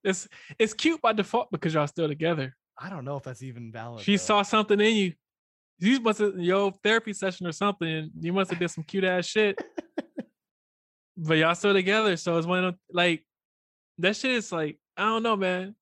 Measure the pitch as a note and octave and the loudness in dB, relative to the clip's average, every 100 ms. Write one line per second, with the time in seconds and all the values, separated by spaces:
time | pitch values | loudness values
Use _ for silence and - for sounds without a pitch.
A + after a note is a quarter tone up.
0 | G3+ F#3 - - - - A3 - D#4 E4 | -2 -4 -6 -20 -20 -2 -2 2 0 2
1 | A#3 G#3+ G3 A#3 - F3 E3 D#3 D3+ - | 0 0 0 -2 -2 -4 -2 0 0 -2
2 | D#3+ D3+ D#3 E3 C3 - _ - D3+ F#3 | -4 -2 -2 -2 -4 -10 _ -16 -12 -10
3 | C3 C#3+ C3 B2 C3 A#2+ A#2 A2+ A#2 A#2 | -10 -10 -10 -14 -14 -14 -14 -12 -12 -8
4 | G2+ G3+ - G#3 G3+ A3 G#3 G#3 G#3+ A3 | 0 0 4 2 4 2 2 4 4 4
5 | F#3+ - _ _ _ _ _ _ F#3 C4+ | 0 -2 _ _ _ _ _ _ 2 4
6 | A3+ G#3 G#3 F#3+ F3 F#3+ G3+ F#3+ G#3 A3+ | 2 2 0 0 0 2 2 0 2 2
7 | A3+ G3 F#3+ F3+ F3+ D3+ G3+ G3+ E3 D#3+ | 0 -4 -4 -4 -8 -2 -2 0 -4 -4
8 | D#3 D#3 E3 F#3 F#3 F3 F3 - D#3 G3 | -8 -8 -2 0 0 0 -4 -4 -6 -2
9 | F#3 F3+ F3 G#3+ G#3+ F#3+ - - - - | 0 0 0 0 0 0 -8 -12 -10 -12
10 | - - - _ _ _ _ _ _ _ | -10 -14 -14 _ _ _ _ _ _ _
11 | _ - D#3 D#3+ D#3+ E3+ G3+ G3 F#3 G#3+ | _ -10 0 4 4 4 4 4 4 2
12 | A3 E3+ - E3+ E3 F3+ F#3 F3+ _ F3 | 2 0 0 0 2 0 0 -4 _ 2
13 | F3 E3 _ _ _ _ _ _ _ - | 2 2 _ _ _ _ _ _ _ -2
14 | F3+ G#3+ C4+ B3+ G#3 E3+ D#3 - _ - | -2 0 -2 -2 -2 -4 -6 -8 _ -4
15 | G#3 A3+ A3+ G#3+ F#3 F3+ F#3+ A3 | -2 0 0 0 0 -2 -6 -14